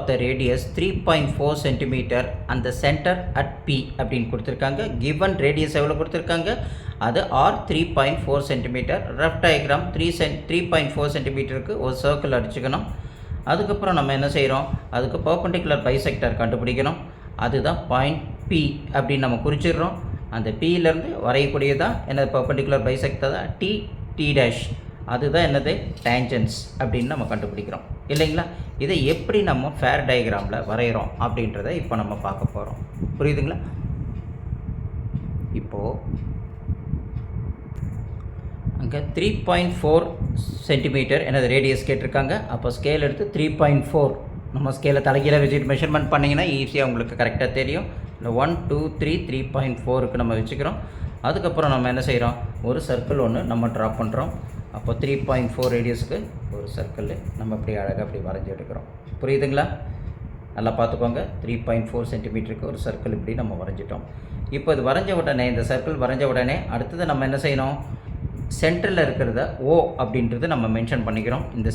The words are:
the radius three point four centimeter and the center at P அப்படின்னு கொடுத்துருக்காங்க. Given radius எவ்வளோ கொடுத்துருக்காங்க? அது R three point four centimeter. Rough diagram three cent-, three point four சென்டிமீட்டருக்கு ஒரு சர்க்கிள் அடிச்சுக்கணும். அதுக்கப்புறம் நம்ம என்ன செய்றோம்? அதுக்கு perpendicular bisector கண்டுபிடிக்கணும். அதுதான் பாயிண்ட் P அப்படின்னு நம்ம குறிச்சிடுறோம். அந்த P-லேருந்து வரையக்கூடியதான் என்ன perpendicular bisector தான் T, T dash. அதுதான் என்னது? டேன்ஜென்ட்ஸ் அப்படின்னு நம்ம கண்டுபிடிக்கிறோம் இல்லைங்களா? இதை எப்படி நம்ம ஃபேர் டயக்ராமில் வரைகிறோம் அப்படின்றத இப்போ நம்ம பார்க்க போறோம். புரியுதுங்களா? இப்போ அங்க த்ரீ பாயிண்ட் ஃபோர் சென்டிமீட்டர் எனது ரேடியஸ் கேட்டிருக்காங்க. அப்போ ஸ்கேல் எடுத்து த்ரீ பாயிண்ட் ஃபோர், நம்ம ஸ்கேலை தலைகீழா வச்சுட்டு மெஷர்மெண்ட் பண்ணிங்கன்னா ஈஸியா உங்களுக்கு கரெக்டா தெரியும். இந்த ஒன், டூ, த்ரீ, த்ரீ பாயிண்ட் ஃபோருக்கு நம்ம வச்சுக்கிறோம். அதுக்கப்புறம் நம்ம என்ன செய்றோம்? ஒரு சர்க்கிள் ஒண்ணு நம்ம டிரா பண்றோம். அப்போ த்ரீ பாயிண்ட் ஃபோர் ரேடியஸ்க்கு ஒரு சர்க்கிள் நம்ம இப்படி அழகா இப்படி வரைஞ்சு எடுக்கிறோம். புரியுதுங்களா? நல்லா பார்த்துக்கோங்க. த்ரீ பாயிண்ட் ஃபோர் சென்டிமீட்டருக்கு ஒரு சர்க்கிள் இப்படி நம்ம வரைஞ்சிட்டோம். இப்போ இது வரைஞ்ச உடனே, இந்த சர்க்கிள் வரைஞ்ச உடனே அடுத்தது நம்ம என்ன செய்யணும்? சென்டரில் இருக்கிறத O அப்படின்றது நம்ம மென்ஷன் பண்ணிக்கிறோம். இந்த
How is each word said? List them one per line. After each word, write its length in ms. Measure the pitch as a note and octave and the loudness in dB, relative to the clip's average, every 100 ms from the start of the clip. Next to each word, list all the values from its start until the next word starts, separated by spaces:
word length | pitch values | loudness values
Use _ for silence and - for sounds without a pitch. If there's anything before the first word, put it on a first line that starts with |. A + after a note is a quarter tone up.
| - | 2
the 60 | B2 | 2
radius 380 | B2 B2 B2+ B2 - - | 2 2 2 2 0 0
three 120 | F#3 F3+ - | 0 0 4
point 200 | D#3 C#3+ - | 4 4 2
four 140 | C#3+ D3 C#3+ | 0 2 0
centimeter 560 | B2 C3+ B2+ A#2 A#2+ B2+ - - | 0 0 0 0 0 0 -4 -2
and 140 | B2 B2 | -2 0
the 60 | B2 | 2
center 300 | C#3+ D3+ F3+ F3+ F3 B2+ | 2 2 2 0 0 -2
at 100 | A#2 - - | -2 -4 -2
P 100 | C3+ - - | -2 -2 -4
அப்படின்னு 300 | A#2 B2 A#2 | -2 0 -2
கொடுத்துருக்காங்க. 500 | A#2 B2 B2 C3+ C#3 A3 B2 | -2 -4 -2 -2 -2 -2 -2
Given 300 | C#3 D3+ F#3+ F#3 C#3 | 0 2 2 2 2
radius 300 | D3 D3+ D#3 | 2 2 2
எவ்வளோ 160 | D3 D3+ | 2 2
கொடுத்துருக்காங்க? 500 | D#3 E3+ E3 E3 F3+ B3 - - - - A2 | 0 -2 0 0 0 -2 -4 -6 -8 -2 0
அது 120 | A2+ - B2+ | 2 2 4
R 100 | E3 - - | 4 4 0
three 160 | D3+ E3+ - | 0 2 2
point 200 | C3+ D#3+ - | 2 2 0
four 140 | C#3 C3+ | 0 0
centimeter. 480 | B2+ A#2+ B2 A#2+ F3+ F#3 B2 | -2 -2 -2 0 -2 -2 0
Rough 160 | D#3+ - F3 | 0 2 4
diagram 400 | D3 D3 C#3+ C#3 D#3+ | 4 4 0 0 0
three 140 | E3+ E3 | 0 2
cent-, 200 | D#3 C#3+ - | 0 -2 0
three 140 | E3+ F3 | 0 2
point 180 | D#3+ C#3+ D3+ | 2 2 0
four 100 | C#3+ D3 | 0 0
சென்டிமீட்டருக்கு 580 | C3 C3+ C3+ C3 C3 G#3+ C3 | -2 -2 -2 -4 -4 -2 -2
ஒரு 100 | B2+ | 0
சர்க்கிள் 340 | C#3+ C#3+ C#3+ B2 | 2 2 2 0
அடிச்சுக்கணும். 500 | A2+ B2 B2+ D3+ - - - - - - B2+ | 0 -2 -2 -2 -4 -8 -10 -12 -8 -6 0
அதுக்கப்புறம் 440 | E3+ G3+ G3+ F#3+ E3+ | 2 2 0 2 2
நம்ம 120 | C3+ C3+ | 2 2
என்ன 100 | C#3 D#3 | 2 4
செய்றோம்? 280 | C3+ C3 C3+ - - B2 | 4 2 0 -4 -2 -2
அதுக்கு 220 | C3 D#3 D#3 | 0 0 2
perpendicular 520 | E3+ F3+ F3 D#3+ C#3+ B2+ | 2 2 0 2 2 2
bisector 460 | C3+ D3+ - A#2+ G#2+ | 2 0 0 0 2
கண்டுபிடிக்கணும். 580 | A#2 A#2+ A#2+ B2 C#3 F3 - - - - A#2 | 0 0 0 0 0 -2 -8 -14 -12 -4 0
அதுதான் 340 | C3+ D3 E3 - | 2 0 0 0
பாயிண்ட் 280 | B2+ C#3 D#3+ - - - | 2 2 0 -6 -8 0
P 140 | E3 C#3+ - - C#3 | 2 2 -2 -2 -2
அப்படின்னு 280 | A#2+ C#3 C3 | 2 2 2
நம்ம 160 | A#2 D3 | 2 2
குறிச்சிடுறோம். 500 | D3 - - F3 F#3 - - - A2+ | 2 2 2 0 -2 -6 -6 -6 -4
அந்த 120 | A2 - | -2 0
P-லேருந்து 520 | E3 F3+ E3 D#3+ - - A#2 | 2 4 4 4 -2 -2 2
வரையக்கூடியதான் 680 | C3+ C#3 D3 C#3 C#3 F#3+ A3+ - | 4 4 2 2 2 2 0 -2
என்ன 140 | C#3 C3+ | 0 2
perpendicular 440 | C3+ B2+ C#3 C3+ C#3 B2 | 2 2 0 2 2 2
bisector 420 | C3 A2 - C#3 F#2 | 2 0 0 -2 -2
தான் 120 | - - | -4 -2
T, 80 | F#3 G#3 - - - - | -2 -2 -4 -10 -8 -2
T 80 | D3+ C#3 | 2 6
dash. 200 | A#2+ A#2 - - - - - | 4 2 -4 -8 -10 -10 -4
அதுதான் 320 | B2+ C#3+ D#3+ D#3+ | 0 2 4 4
என்னது? 240 | C#3+ C#3+ G3+ - - | 4 2 -2 -4 -4
டேன்ஜென்ட்ஸ் 540 | A#2+ B2 A#2+ B2+ A2 - - - | 0 2 2 2 0 -2 -8 -4
அப்படின்னு 300 | B2+ A#2+ B2 | 0 0 0
நம்ம 120 | D3+ A2 | -2 -2
கண்டுபிடிக்கிறோம் 560 | G#2 G2 G2 G2 F#2+ - - - | -2 -4 -6 -6 -8 -8 -10 -2
இல்லைங்களா? 300 | D3 D#3 D#3+ E3 - - - | 2 2 0 -4 -8 -10 -4
இதை 120 | C#3+ F3 C3+ | 0 2 2
எப்படி 260 | D#3+ - G#3 F#3 | 0 2 2 4
நம்ம 240 | B2+ C3+ - | 2 0 0
ஃபேர் 260 | B2+ C#3+ B2+ | 2 2 4
டயக்ராமில் 560 | B2+ A2+ G2+ G2 G#2 F#2+ | 2 2 0 -2 -4 -2
வரைகிறோம் 380 | A2 A#2+ A2+ F#2 - A#2 | 0 2 0 -2 -2 -2
அப்படின்றத 460 | A#2+ A2 G2+ G#2+ D#3+ | 0 -2 -2 -4 -4
இப்போ 160 | - A2+ | -2 -2
நம்ம 140 | G2+ G#2 G2 | -2 -4 -4
பார்க்க 280 | F#2+ - G#2 | -2 -4 -4
போறோம். 260 | G2 - - - - - | -6 -8 -8 -6 -6 0
புரியுதுங்களா? 380 | C#3+ C#3 C3+ E3+ - - - - - - - - - - - - - - - - - - - - | 0 2 0 -4 -6 -6 -6 -4 -6 -6 -10 -10 -6 -6 -6 -6 -6 -6 -6 -6 -6 -6 -4 -6
இப்போ 200 | - G#2 G#2+ - - - - - - - - - - - - - - - - - - - - - - - - - - - - - | -6 -6 -4 -4 -6 -6 -6 -8 -8 -10 -6 -6 -4 -6 -6 -8 -8 -8 -6 -8 -10 -8 -8 -8 -8 -10 -10 -10 -12 -8 -6 -4
அங்க 200 | B2 C#3+ C#3+ E3+ | -4 -4 -4 0
த்ரீ 140 | G3+ G3+ - | 0 0 2
பாயிண்ட் 280 | F3 F3 - | 2 2 0
ஃபோர் 260 | D3+ E3 F3+ - - - - - - | 4 4 4 -4 -2 -2 -2 -4 0
சென்டிமீட்டர் 580 | C3+ C3+ C3+ B2+ C#3 - | 2 2 0 2 2 2
எனது 180 | C3+ B2 C3 | 2 4 4
ரேடியஸ் 320 | C3+ B2 - | 4 2 0
கேட்டிருக்காங்க. 480 | B2+ B2+ C#3+ C3+ G#3 - A#2+ | -2 0 0 2 -2 -2 -2
அப்போ 180 | B2+ A#2 | -2 0
ஸ்கேல் 280 | C#3+ D3+ D3 | 2 2 2
எடுத்து 200 | C#3+ C#3 - | 0 -2 0
த்ரீ 100 | D#3 D3+ | 0 6
பாயிண்ட் 260 | D3+ C#3 A#2 | 6 6 4
ஃபோர், 240 | D#3+ C#3 - - - - C3+ | 4 4 2 -8 -10 -6 -2
நம்ம 180 | C#3 - | -2 0
ஸ்கேலை 260 | C#3+ C#3 C#3 | 4 4 6
தலைகீழா 300 | C#3 C#3+ D3 C#3 | 4 6 6 6
வச்சுட்டு 260 | C#3+ B2+ | 4 2
மெஷர்மெண்ட் 380 | C#3 D3+ D3+ C3+ | 2 2 2 4
பண்ணிங்கன்னா 340 | C#3+ C#3+ C#3+ F3+ C3+ | 4 4 4 2 0
ஈஸியா 260 | B2+ C#3 C3 | 0 2 2
உங்களுக்கு 280 | A#2 A#2 A#2 | 2 -2 0
கரெக்டா 260 | A#2 - B2+ B2+ | 2 2 0 2
தெரியும். 300 | C3 E3 - - - - | 0 -2 -4 -8 -10 -6
இந்த 100 | A#2+ A#2 | -2 2
ஒன், 100 | D3 E3+ - | 2 2 0
டூ, 80 | C#3+ D#3 - | 0 0 -2
த்ரீ, 100 | D#3 E3 - | 0 0 -2
த்ரீ 100 | C3 - | -4 -2
பாயிண்ட் 260 | C3+ C3 A#2+ | -2 0 -2
ஃபோருக்கு 380 | B2+ C3 B2 B2+ | 0 0 0 0
நம்ம 120 | A#2 A2 | 0 0
வச்சுக்கிறோம். 420 | A2 C#3 D3 G#3+ - - - - B2 | 0 -2 -2 -2 -8 -8 -8 -2 -2
அதுக்கப்புறம் 440 | F#3+ F3 D#3+ D3+ | 0 0 2 4
நம்ம 160 | B2+ B2 | 4 2
என்ன 100 | B2+ C3+ | 2 2
செய்றோம்? 300 | A#2+ A#2+ B2 - - A2+ | 2 2 0 -6 -4 -2
ஒரு 100 | C3+ - | -2 0
சர்க்கிள் 340 | B2 - C#3+ A#2 | -2 0 2 2
ஒண்ணு 160 | A#2 A#2 | 2 0
நம்ம 160 | A#2 A#2 A2+ | 0 0 2
டிரா 120 | A2 A2 | 0 0
பண்றோம். 320 | A2 A#2 D#3 - - - - A2+ | 0 0 -2 -4 -8 -10 -10 -4
அப்போ 140 | A#2+ A2+ | -2 0
த்ரீ 120 | C#3 C#3 C3 | 2 0 2
பாயிண்ட் 240 | B2+ A#2 | 2 2
ஃபோர் 180 | - B2+ A#2+ | 0 2 2
ரேடியஸ்க்கு 420 | A#2 A#2 - - A2 - - G2+ | 2 0 -2 -4 -6 -8 -8 -6
ஒரு 100 | G2+ | -6
சர்க்கிள் 340 | - F#2+ - G#2 F#2+ - - | -6 -6 -4 -4 -4 -6 -6
நம்ம 140 | A2 G#2+ | -4 -2
இப்படி 160 | - G#2 | -2 -2
அழகா 200 | G2 G2 G#2 | -2 -2 -4
இப்படி 140 | - F2+ | -6 -6
வரைஞ்சு 240 | F#2+ F#2+ F#2+ | -6 -6 -8
எடுக்கிறோம். 320 | - - - - - - | -8 -10 -12 -16 -12 -6
புரியுதுங்களா? 420 | C3+ C#3 C3+ C#3+ D#3+ - - - - - - - - G#2+ | 0 2 2 2 0 -2 -8 -8 -8 -10 -12 -12 -12 -2
நல்லா 160 | A2+ A2+ | -2 2
பார்த்துக்கோங்க. 420 | A#2 - A#2+ A#2 - - | 0 2 0 0 -4 -6
த்ரீ 100 | A2 A#2 A#2 | -4 -4 0
பாயிண்ட் 200 | A2+ A2 | 0 0
ஃபோர் 180 | A#2+ A#2 | -4 -4
சென்டிமீட்டருக்கு 540 | A2+ A2 A2 G#2+ A2+ - | -4 -4 -4 -4 -6 -6
ஒரு 80 | - B2+ | -4 -4
சர்க்கிள் 300 | G#2+ A#2+ A2 | -4 -4 -4
இப்படி 180 | - B2 | -4 -2
நம்ம 160 | A2 F2+ | -4 -4
வரைஞ்சிட்டோம். 420 | F#2 G2 - F#2+ - - - - - C#3 | -6 -6 -8 -8 -10 -14 -10 -8 -6 -2
இப்போ 180 | D3+ C#3+ | 2 2
இது 80 | B2 | 4
வரைஞ்ச 240 | D#3+ F#3+ F3+ | 2 2 0
உடனே, 240 | D3 C3 B2 | 2 2 2
இந்த 100 | A#2 A#2 | 2 2
சர்க்கிள் 260 | B2+ D#3 D3+ | 0 0 0
வரைஞ்ச 220 | B2 C3 C#3 | 0 2 2
உடனே 240 | B2+ B2 D#3+ - A#2 | 2 2 0 -2 -4
அடுத்தது 340 | A2+ E3+ F3 | -4 -2 0
நம்ம 140 | C3+ C3+ | 0 2
என்ன 100 | C3+ C#3+ | 2 2
செய்யணும்? 320 | C3+ C3 C#3+ - - - - - - - - | 2 0 -2 -6 -8 -8 -6 -6 -6 -6 2
சென்டரில் 440 | D#3+ F3 G3+ F3+ C#3+ | 2 2 2 2 2
இருக்கிறத 360 | - A#2+ A2+ C3 - C3 | 2 0 0 -2 0 6
O 60 | E3 E3 - | 6 6 0
அப்படின்றது 420 | A#2 B2 A#2 A#2+ E3 | 0 2 2 0 0
நம்ம 140 | C#3+ A2 A2 | 2 2 2
மென்ஷன் 300 | A2+ B2+ A2 | 2 0 0
பண்ணிக்கிறோம். 400 | A2 A2 B2+ - A#2+ | 0 0 -2 -2 -2
இந்த 120 | A2 | 0